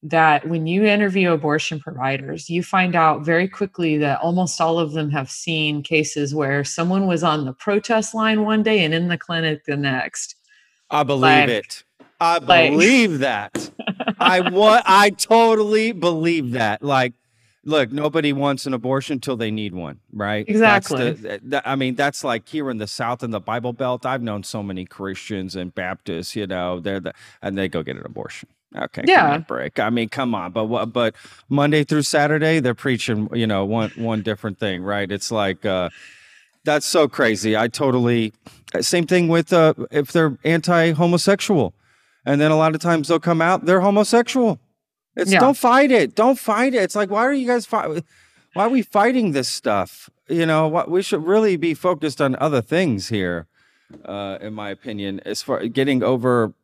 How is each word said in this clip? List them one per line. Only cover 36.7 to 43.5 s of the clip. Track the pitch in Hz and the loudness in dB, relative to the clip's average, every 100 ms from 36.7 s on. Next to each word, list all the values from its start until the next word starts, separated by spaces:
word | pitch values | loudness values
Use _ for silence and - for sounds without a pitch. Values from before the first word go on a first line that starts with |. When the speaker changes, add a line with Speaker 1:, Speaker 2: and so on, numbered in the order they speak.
| 151 - | 0 0
Speaker 2:
so | 180 147 | 2 2
crazy. | - 123 104 107 107 | 2 0 2 0 0
I | 117 | 0
totally, | - 143 127 120 120 110 - - _ - - | 0 0 2 2 2 -2 -6 -20 _ -8 -4
same | - 180 165 | 0 0 2
thing | 185 170 | 2 2
with, | 165 160 | 2 2
uh, | 175 160 - - | 4 4 2 -2
if | 151 143 | -2 0
they're | 175 160 131 | 2 0 0
anti-homosexual. | 151 165 156 175 165 156 175 175 - 196 - 190 104 - _ _ _ _ - | 0 0 2 2 2 2 2 2 2 0 2 2 0 -4 _ _ _ _ -2
And | 143 | 2
then | 151 | 4
a | 156 | 4
lot | 160 156 | 2 2
of | |
times | 175 165 143 | 0 0 2
they'll | 165 | 0
come | 170 165 | 2 2
out, | 165 | 2